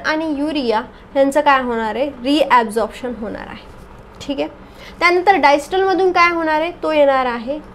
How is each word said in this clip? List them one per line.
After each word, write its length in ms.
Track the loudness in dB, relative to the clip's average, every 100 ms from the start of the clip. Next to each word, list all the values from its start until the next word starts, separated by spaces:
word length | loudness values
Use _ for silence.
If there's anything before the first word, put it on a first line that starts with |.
| -2
आणि 280 | -2 -2 -4
युरिया 440 | -4 -2 -2 -4 -4 -18 -6 0
यांचं 240 | 2 4
काय 220 | 4 2
होणार 320 | 2 -4 -4
आहे? 140 | -4 -6
रिॲब्झॉर्प्शन 1040 | -4 0 0 4 4 2 -2 -4 -6 -10 -8
होणार 260 | -10 -10 -14
आहे. 200 | -16 -18 -20 -20 -20 -20 -16
ठीक 200 | -10 -6
आहे, 80 | -6 -10 -20 -20 -18 -2
त्यानंतर 380 | 2 2 4 4
डायस्टलमधून 760 | 4 2 0 -2 0 2 2
काय 200 | 2 2
होणार 280 | 2 0 0
आहे? 100 | -2 -4
तो 100 | -2
येणार 340 | 2 4 2 -2
आहे 320 | -6 -8 -10 -12